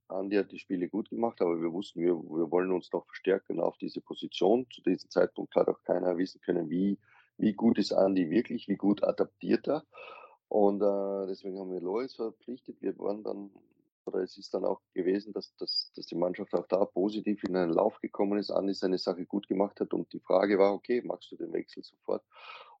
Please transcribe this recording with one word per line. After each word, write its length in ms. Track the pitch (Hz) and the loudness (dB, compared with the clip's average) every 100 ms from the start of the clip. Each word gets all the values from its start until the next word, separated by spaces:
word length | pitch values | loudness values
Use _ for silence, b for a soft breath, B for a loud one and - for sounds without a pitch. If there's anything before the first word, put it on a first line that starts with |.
| - | -10
Andi 300 | 92 98 101 | -6 0 0
hat 140 | - | 0
die 80 | - | -4
Spiele 280 | - 95 85 | -6 -4 -2
gut 220 | 101 - | -4 -6
gemacht, 320 | 113 117 - | -2 -2 0
aber 200 | 90 85 | 0 0
wir 100 | 82 | -2
wussten, 280 | 85 101 87 | -4 -8 -2
wir, 140 | 85 85 | 0 0
wir 360 | - 80 80 | -2 -2 0
wollen 200 | 87 92 | 2 2
uns 200 | 90 - | -2 -2
noch 140 | 87 - | -6 -6
verstärken 540 | - 92 98 - 82 | -4 0 0 0 -2
auf 180 | 85 - | -2 -2
diese 240 | 87 - | -8 -10
Position. 640 | - 78 76 - 90 120 127 | -10 -10 -10 0 4 4 0
Zu 120 | - | -6
diesem 280 | - 92 - | -2 -2 0
Zeitpunkt 460 | 92 90 - 85 92 | 0 0 0 -2 2
hat 120 | 90 | 2
auch 160 | 90 | 0
keiner 340 | - 90 92 87 | -2 -2 0 0
wissen 220 | 92 - | -2 -4
können, 280 | - 87 80 | -4 -2 0
wie, 280 | 87 98 98 b b b - | 0 0 -2 b b b -2
wie 160 | 107 | -2
gut 240 | 98 117 120 | 2 2 4
ist 140 | 101 | 2
Andi 380 | - 95 95 80 | 4 4 4 2
wirklich, 400 | 98 - 120 - | 2 0 -4 -4
wie 80 | 95 | 0
gut 260 | 98 104 | 2 2
adaptiert 640 | - - - _ 87 113 - | 2 2 -2 _ 0 0 2
er. 180 | 147 - B B B B B - | -2 -4 B B B B B -2
Und, 340 | 107 101 101 | 2 4 4
äh, 460 | 101 101 98 98 95 | 2 0 -2 -4 -4
deswegen 320 | 95 98 95 | -8 -8 -8
haben 120 | 92 | -8
wir 100 | 92 | -6
Loris 340 | 90 107 131 - | -4 -4 -4 -6
verpflichtet. 640 | 113 - - 127 - 107 | -8 -8 -14 -14 -14 -8
Wir 160 | 101 - | -6 -4
waren 260 | 95 107 | -4 -4
dann, 280 | 104 101 98 - _ _ _ _ - | -6 -10 -12 -18 _ _ _ _ -6
oder 140 | 95 | -4
es 180 | 92 - | -4 -8
ist 160 | - | -6
dann 100 | 98 | -2
auch 160 | 95 95 _ | -2 -4 _
gewesen, 400 | 95 90 101 107 | -2 0 0 -2
dass, 200 | 101 - - | -8 -10 -10
dass, 340 | 87 - - - | -6 -4 -6 -10
dass 80 | - | -8
die 100 | 82 | -2
Mannschaft 380 | 90 92 98 | -2 -2 -4
auch 120 | 90 - | -4 0
da 180 | 95 101 | 2 2
positiv 580 | - 104 107 104 101 | 0 0 0 -2 -2
in 140 | 95 90 | 0 0
einen 160 | 85 | 2
Lauf 260 | 85 104 - | 4 4 2
gekommen 400 | - - 101 104 | -6 -2 0 0
ist, 120 | 98 | 0
Andi 220 | 87 98 | 0 0
seine 260 | 95 95 92 | 0 0 0
Sache 260 | - 87 87 | 0 -4 -4
gut 240 | 101 - | -4 0
gemacht 320 | 95 101 - | 0 0 0
hat 120 | 104 | -2
und 200 | - 85 | -2 -4
die 80 | - | -6
Frage 360 | - 92 101 98 | 2 4 6 6
war, 160 | 98 | 6
okay, 280 | 98 - 120 | 4 0 -2
machst 280 | - - - | -2 -8 -10
du 60 | - | -12
den 160 | 85 | -6
Wechsel 320 | 85 85 - | -6 -6 -12
sofort 400 | - _ - - - B B B B B | -18 _ -6 -6 -8 B B B B B